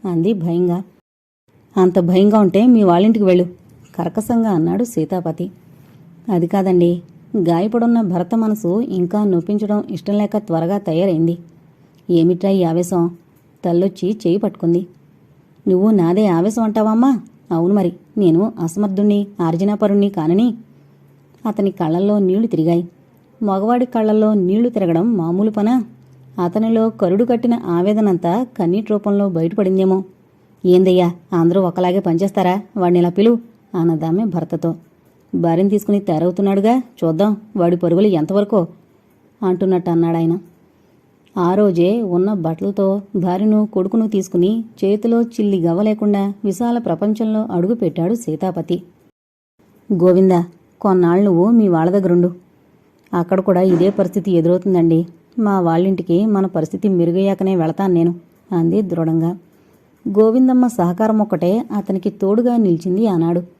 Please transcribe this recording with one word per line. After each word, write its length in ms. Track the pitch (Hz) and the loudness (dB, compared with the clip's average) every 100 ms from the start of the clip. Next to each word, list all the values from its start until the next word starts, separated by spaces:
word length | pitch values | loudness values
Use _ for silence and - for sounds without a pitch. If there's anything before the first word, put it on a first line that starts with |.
| 196 | -4
అంది 280 | 170 175 | -2 -2
భయంగా. 500 | 214 165 170 180 175 - _ _ _ _ _ _ _ _ - | -2 -2 -2 0 -2 -8 _ _ _ _ _ _ _ _ 0
"అంత 220 | 185 185 | 2 2
భయంగా 400 | 175 185 202 214 | 2 4 4 4
ఉంటే 260 | 190 185 247 | 4 4 4
మీ 180 | 233 | 6
వాళ్ళింటికి 420 | 196 175 208 220 196 | 4 4 4 4 4
వెళ్ళు," 200 | 180 180 - - - - - | 4 2 -6 -20 -20 -16 -8
కర్కశంగా 520 | 170 - 214 233 220 | -6 -6 -2 0 0
అన్నాడు 340 | 175 165 190 | 0 0 -2
సీతాపతి. 680 | 240 - 156 185 170 156 180 - - - - - - - - | -2 -4 -4 -4 -4 -6 -8 -10 -20 -20 -20 -20 -20 -16 -2
అది 180 | 180 170 | -2 0
కాదండి, 540 | 202 190 180 175 175 - - - 220 | 0 2 4 2 0 -8 -20 -6 -2
గాయపడున్న 640 | 170 170 208 233 233 233 | 0 0 0 0 0 0
భరత 340 | 208 180 175 226 | 0 -2 -2 -2
మనసు 460 | 220 214 170 196 | -2 -2 -2 -2
ఇంకా 420 | 247 190 175 208 | -2 -4 -2 0
నొప్పించడం 600 | 208 175 165 208 208 208 - | 0 0 -2 -4 -2 -4 -4
ఇష్టం 260 | 190 - 208 | -8 -4 -2
లేక 200 | 208 208 | -2 -4
త్వరగా 400 | 214 165 165 202 | -4 -4 -2 -4
తయారైంది. 600 | 196 160 196 160 165 170 - - _ _ _ _ - | -2 -2 0 0 0 -2 -12 -20 _ _ _ _ -2
"ఏమిట్రా 400 | 175 165 180 196 | 2 2 2 0
ఈ 140 | 196 | 0
ఆవేశం?" 540 | 170 165 175 180 170 175 _ _ _ _ 180 | 0 0 -2 0 -2 -4 _ _ _ _ -2
తల్లొచ్చి 540 | 170 196 196 185 220 175 | 0 0 -2 -6 -4 -2
చేయి 100 | 190 | -2
పట్టుకుంది. 500 | 202 190 170 175 175 - _ _ _ _ _ _ - | -2 -4 -2 -2 -4 -16 _ _ _ _ _ _ -2
"నువ్వు 240 | 180 208 | 2 2
నాదే 360 | 208 170 185 214 | 2 2 2 2
ఆవేశం 360 | 165 190 220 | 2 0 0
అంటావమ్మా? 560 | 220 220 214 220 262 233 - _ _ | -2 0 0 2 2 0 -6 _ _
అవును 220 | 165 170 | -2 0
మరి, 200 | 208 180 175 _ - | 0 0 -4 _ 0
నేను 360 | 185 165 214 - | 2 2 0 -4
అసమర్థుణ్ణి, 680 | 165 185 202 190 208 202 202 - | -8 -4 -4 0 0 0 -4 -4
ఆర్జనాపరుణ్ణి 680 | 165 165 196 208 214 202 202 | -2 0 -2 0 0 2 0
కానని?" 440 | 196 156 185 247 - - _ _ _ _ _ _ _ 226 | -2 0 2 0 -2 -14 _ _ _ _ _ _ _ -8
అతని 260 | 208 202 | -2 -4
కళ్ళల్లో 480 | 185 165 170 196 208 | -2 -2 0 0 0
నీళ్లు 280 | 190 190 233 | 0 0 0
తిరిగాయి. 400 | 165 156 170 170 _ _ _ _ _ | 0 0 0 -2 _ _ _ _ _
మగవాడి 420 | 214 190 214 240 254 | -4 -2 0 -2 -2
కళ్ళల్లో 480 | 233 214 214 214 | -2 0 2 2
నీళ్లు 360 | 214 180 202 240 | 2 0 0 0
తిరగడం 480 | 233 185 165 214 214 | 0 0 0 0 0
మామూలు 340 | 165 180 214 | -2 -2 -2
పనా? 320 | 214 208 254 208 - - - - - | 0 0 0 -2 -14 -20 -20 -16 -6
అతనిలో 460 | 175 196 226 226 220 | -4 -2 0 0 0
కరుడు 360 | 220 185 196 240 | 0 0 2 2
కట్టిన 280 | 240 240 | 0 0
ఆవేదనంతా 880 | 233 - 170 185 214 214 175 175 196 | -2 -2 0 0 2 2 0 0 -2
కన్నీటి 440 | 254 - 170 196 214 | -4 -4 -2 -2 -2
రూపంలో 380 | 208 208 202 202 | -4 0 0 0
బయటపడిందేమో. 760 | 165 165 214 190 190 190 190 185 _ _ _ _ _ 185 | -2 -2 -2 0 2 2 0 -4 _ _ _ _ _ 2
"ఏందయ్యా, 460 | 180 190 180 175 175 _ | 4 6 4 2 -4 _
అందరూ 280 | 180 165 185 | 0 2 2
ఒకలాగే 380 | 180 180 180 185 | 0 0 0 0
పనిచేస్తారా? 640 | 190 165 196 196 180 185 - 208 | 0 -2 -2 0 0 -2 -4 -2
వాడిని 220 | 175 175 | 2 2
ఇలా 100 | 175 | 2
పిలువు," 280 | 180 220 233 - _ _ 180 | 2 2 2 -4 _ _ -2
అన్నదామె 500 | 170 160 160 175 226 | 0 0 -2 -2 -2
భర్తతో. 500 | 170 156 165 170 165 _ _ _ _ _ 175 | -4 -4 -4 -4 -6 _ _ _ _ _ -2
"భార్యను 340 | 170 165 196 | 0 2 2
తీసుకుని 300 | 208 202 202 | 0 0 -2
తయారవుతున్నాడుగా, 800 | 202 156 170 180 196 196 214 254 | 0 -2 -2 0 0 0 2 0
చూద్దాం 600 | 247 - 165 160 208 208 - - | -4 -4 -4 0 0 -2 -6 -2
వాడి 200 | 170 175 | 0 0
పరుగులు 300 | 175 170 214 | 0 2 2
ఎంతవరకో," 600 | 175 151 196 202 214 170 - _ _ _ _ _ _ | 0 -2 -2 0 -2 -2 -10 _ _ _ _ _ _
అంటున్నట్టు 460 | 190 180 190 180 180 | -4 -2 0 -2 -2
అన్నాడాయన. 500 | 170 165 165 165 175 - _ _ _ _ _ _ _ _ 196 | -2 0 0 -2 -2 -8 _ _ _ _ _ _ _ _ -4
ఆ 160 | 175 | -2
రోజే 480 | 196 208 170 175 226 | 0 0 2 0 0
ఉన్న 320 | 208 175 190 | -2 -2 0
బట్టలతో 680 | 208 160 165 196 196 196 202 196 196 | -2 -4 -4 -6 -2 -2 -2 -4 -4
భార్యను, 500 | 180 185 214 214 214 | -2 0 2 2 0
కొడుకును 340 | 196 185 226 220 | -2 -2 0 0
తీసుకుని 560 | 208 185 175 180 226 226 - 196 | -2 -2 0 0 0 -6 -4 -2
చేతిలో 360 | 208 233 233 | 0 0 0
చిల్లి 400 | 233 233 208 196 | -2 -2 -2 0
గవ్వ 200 | 165 170 | 0 0
లేకుండా 520 | 214 214 208 202 196 196 202 | 0 0 0 0 -2 -4 -6
విశాల 320 | 185 240 240 | -4 -4 -2
ప్రపంచంలో 680 | 233 165 208 214 220 214 220 | -4 -4 -2 -2 -2 -2 -2
అడుగుపెట్టాడు 640 | 175 180 233 175 170 170 233 | -2 -2 -2 -2 -2 -4 -4
సీతాపతి. 680 | 233 156 190 180 165 180 - _ _ _ _ _ _ _ _ _ _ | -6 -6 -6 -6 -6 -6 -8 _ _ _ _ _ _ _ _ _ _
"గోవిందా, 520 | 190 180 180 190 180 175 _ _ _ | 2 4 4 4 2 -2 _ _ _
కొన్నాళ్ళు 440 | 202 185 175 180 202 | 0 2 4 2 2
నువ్వు 260 | 170 196 | 2 4
మీ 160 | 233 202 | 4 4
వాళ్ళ 240 | 165 170 | 2 2
దగ్గరుండు. 440 | 196 185 175 180 175 _ _ _ _ _ _ _ | 0 2 2 2 -2 _ _ _ _ _ _ _
అక్కడ 260 | 180 170 190 | -6 -2 -2
కూడా 220 | 190 180 | 0 2
ఇదే 280 | 190 175 185 | 2 2 2
పరిస్థితి 420 | 202 180 202 180 | 0 -2 -2 0
ఎదురవుతుందండి. 760 | 170 160 180 190 180 165 165 170 - _ - | 0 2 0 0 2 2 2 0 -12 _ -4
మా 200 | 208 196 | -2 0
వాళ్ళింటికి 640 | 170 165 190 185 170 170 220 | 0 0 0 -2 0 0 2
మన 200 | 202 190 | 0 0
పరిస్థితి 440 | 180 156 165 208 | -2 -6 -4 -2
మెరుగయ్యాకనే 640 | 185 170 175 196 190 190 190 | 0 0 0 0 0 -2 0
వెళతాను 380 | 160 160 196 | -2 -2 0
నేను," 220 | 175 170 175 _ _ _ | 2 0 -2 _ _ _
అంది 300 | 180 165 196 | -2 0 0
దృఢంగా. 560 | 190 170 165 160 165 185 _ _ _ _ _ _ - | -2 -4 -2 0 -2 -6 _ _ _ _ _ _ -4
గోవిందమ్మ 580 | 202 220 240 262 254 247 | 2 2 4 2 2 0
సహకారం 540 | - 170 180 220 220 | 0 -2 0 0 0
ఒక్కటే 440 | 208 175 170 214 233 | 0 -2 0 -2 -4
అతనికి 380 | 208 - 190 190 | -8 -4 -4 -6
తోడుగా 480 | - 196 214 247 240 | -4 -2 0 0 0
నిలిచింది 500 | 208 165 180 180 226 | 0 0 -2 -2 0
ఆనాడు. 340 | 175 165 175 175 | 0 0 -2 -6